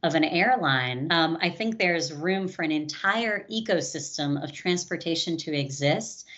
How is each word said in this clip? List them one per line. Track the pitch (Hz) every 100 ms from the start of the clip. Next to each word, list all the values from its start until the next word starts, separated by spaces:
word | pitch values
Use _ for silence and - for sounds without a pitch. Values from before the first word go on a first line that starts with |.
of | 170
an | 156
airline. | 151 170 214 254 156 131 127 127 151
Um, | 170 160 165
I | 175
think | 175 220 220
there's | 180 170 143
room | 147 170 190 190
for | -
an | 160
entire | 151 151 - 196 220 226 202 202
ecosystem | 220 220 175 147 156 - - 143 143
of | 147
transportation | - 180 175 - 170 170 165 - 165
to | - 147
exist. | 139 135 143 180 - - -